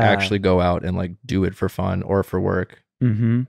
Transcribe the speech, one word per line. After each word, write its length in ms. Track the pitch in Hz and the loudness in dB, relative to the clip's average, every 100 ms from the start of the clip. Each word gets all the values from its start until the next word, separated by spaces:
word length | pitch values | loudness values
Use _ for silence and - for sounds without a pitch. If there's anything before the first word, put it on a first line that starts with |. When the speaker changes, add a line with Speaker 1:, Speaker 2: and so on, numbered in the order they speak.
Speaker 1:
like, 40 | |
actually 360 | 113 101 95 101 | 4 2 0 0
go 200 | 95 92 | 2 2
out 240 | 90 87 | 2 0
and, 120 | 90 92 | -2 -4
like, 160 | 90 90 | -6 -8
do 200 | - 95 | -4 -2
it 100 | 90 | -2
for 140 | 92 92 | -2 -6
fun 340 | - 95 92 | -4 -4 -2
or 220 | 95 98 | -2 -2
for 160 | 92 92 | 0 -2
work. 400 | 95 95 90 - _ - | -2 -2 -4 -12 _ -2
Speaker 2:
Mm-hmm. 400 | 123 107 117 120 | -2 0 0 0